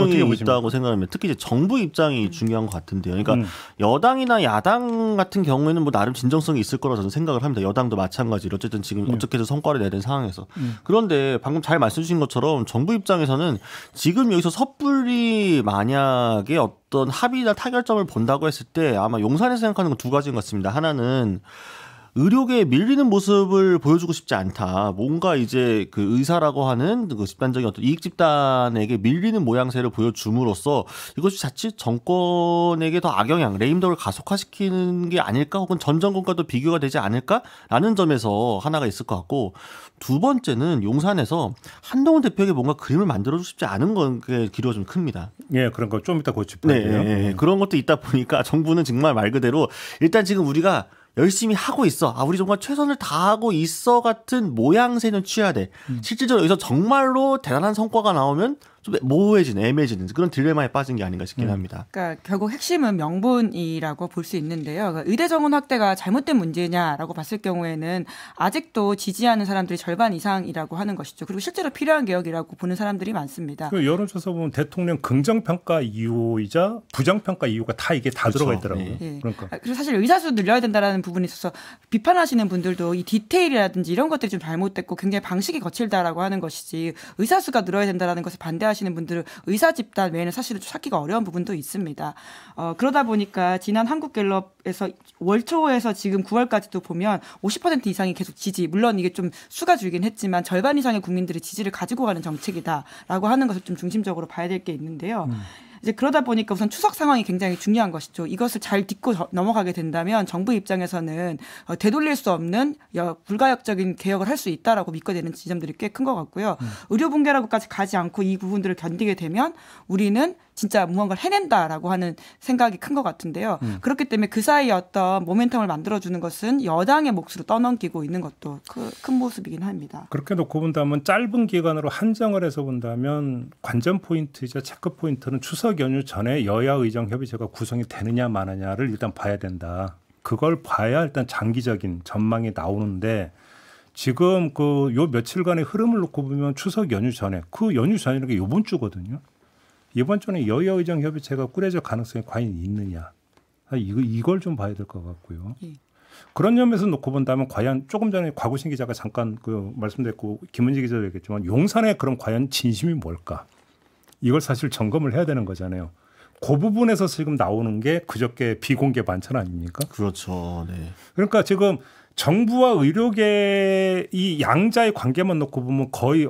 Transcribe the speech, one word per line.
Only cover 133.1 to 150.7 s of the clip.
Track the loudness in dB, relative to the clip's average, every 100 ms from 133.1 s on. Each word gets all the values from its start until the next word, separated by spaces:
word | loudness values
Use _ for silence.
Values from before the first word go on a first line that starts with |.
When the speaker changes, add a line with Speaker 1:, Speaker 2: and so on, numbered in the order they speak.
| -2 -2 -6 -10 -14
Speaker 2:
관전 | -2 0 2 0
포인트이자 | 0 -4 -4 -8 -8 -8
체크 | -10 -8 -8 -4
포인트는 | -4 -2 -4 -6
추석 | -6 -2 -2 0
연휴 | 0 0
전에 | -2 -4 0 0
여야 | 2 2 2
의정 | 2 0 0 -4
협의체가 | -4 -6 -8 -8
구성이 | -8 -6 -4 -6
되느냐 | -6 -2 0 0
마느냐를 | -2 -4 -6 -6 -4 -4
일단 | -4 -6
봐야 | -4 -4 -4
된다. | -6 -8 -8 -6 -8 -10 _ _
그걸 | -6 0 0 0
봐야 | -2 -2 0 0
일단 | 0 -4 -4
장기적인 | -4 -2 -2 -2 -2 -4 -8
전망이 | -6 -2 0 0 -2
나오는데 | -4 -4 -2 -4 -4 -2 -2 -4 -12 _ -20 -20 -20 _
지금 | -6 -2 2 4 2 0
그 | 0 2 2 2
요 | 2 2
며칠간의 | 0 -2 -2 0 0
흐름을 | 0 0 2 2
놓고 | -2 -4
보면 | -4 -2 -2 -2
추석 | -4 -2 0
연휴 | 0 0
전에, | -2 -4 -4 -8
그 | -2 0
연휴 | 2 2 2
전이라는 | 0 -2 0
게 | -2
요번 | 0 0
주거든요. | 0 -2 -4 -8 -10 -12 _ _ _ _ _ _ _
이번 | -2 0 0
주는 | 0 -2 0
여야 | 2 2